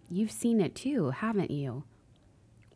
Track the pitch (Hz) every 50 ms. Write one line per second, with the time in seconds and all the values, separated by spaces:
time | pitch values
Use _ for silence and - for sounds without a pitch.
0 | - - 170 185 220 214 - - - 240 233 220 180 139 - - - 262 294 254
1 | 165 127 131 - - 226 226 202 170 - - 143 143 131 113 131 160 - - -
2 | _ - - - - - - - - - - - - - -